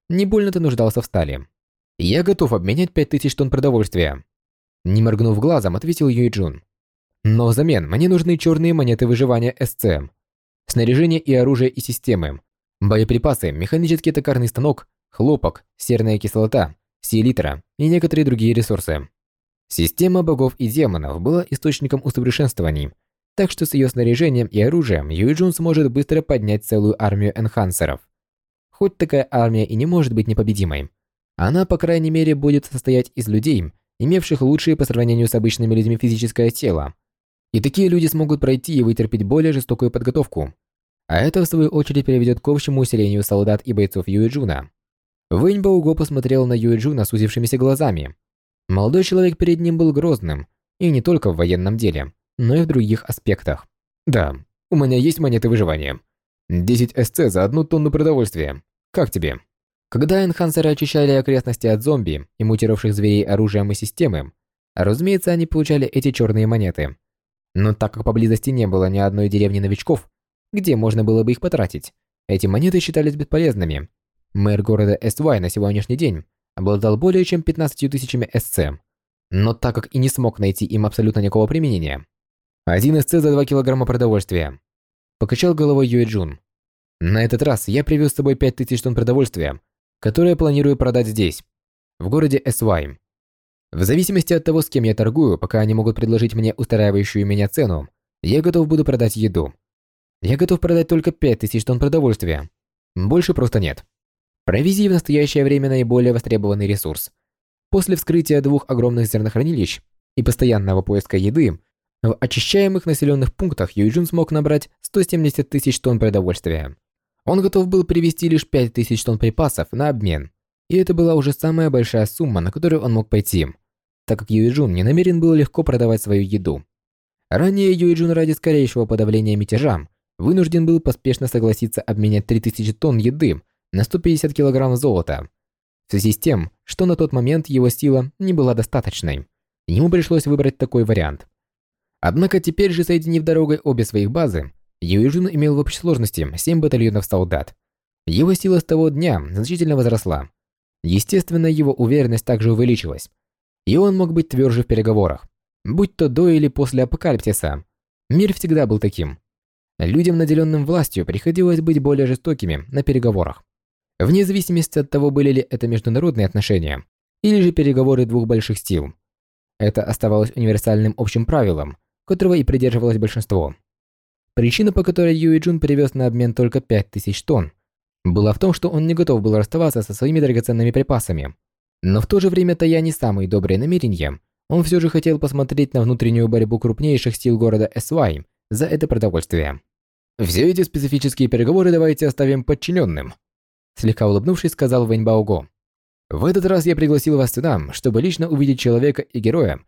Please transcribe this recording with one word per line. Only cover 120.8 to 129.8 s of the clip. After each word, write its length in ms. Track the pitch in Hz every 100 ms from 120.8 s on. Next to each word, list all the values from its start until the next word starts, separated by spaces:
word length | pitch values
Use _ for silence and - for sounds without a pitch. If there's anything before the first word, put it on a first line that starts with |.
| 185 170
была 180 | 170
уже 200 | 160 139
самая 360 | 139 160 160 160
большая 380 | 131 117 113 107
сумма, 340 | - 156 95
на 100 | 85
которую 300 | - 160 156
он 120 | 120
мог 160 | 110 110
пойти, 360 | 104 - 92 71 - _ _ _ _ -
так 100 | 107
как 140 | 107
Юйджун 420 | 107 117 139 131
не 80 | 87
намерен 380 | 104 160 180 170
был 160 | 165 160
легко 260 | 143 -
продавать 400 | 156 127 117 110
свою 220 | - 101
еду. 400 | 98 104 87 69 - _ _ _ _ _ _
Ранее 420 | - 185 196 196
Юйджун 360 | 180 175 165 170
ради 220 | 165 160
скорейшего 560 | 156 165 151 131 120 110
подавления 480 | 110 107 110 107 104
мятежа 520 | 104 110 143 87